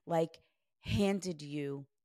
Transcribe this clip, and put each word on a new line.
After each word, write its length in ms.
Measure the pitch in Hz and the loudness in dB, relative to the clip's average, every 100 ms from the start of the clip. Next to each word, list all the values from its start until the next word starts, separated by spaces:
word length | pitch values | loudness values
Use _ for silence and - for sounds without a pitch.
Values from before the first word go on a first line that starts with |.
| - | 0
like, 320 | 165 165 - _ _ _ _ | 2 2 -2 _ _ _ _
handed 640 | - - 196 196 180 151 | -2 2 4 2 -2 -6
you 420 | 147 147 143 139 139 _ | -6 -4 -4 -6 -10 _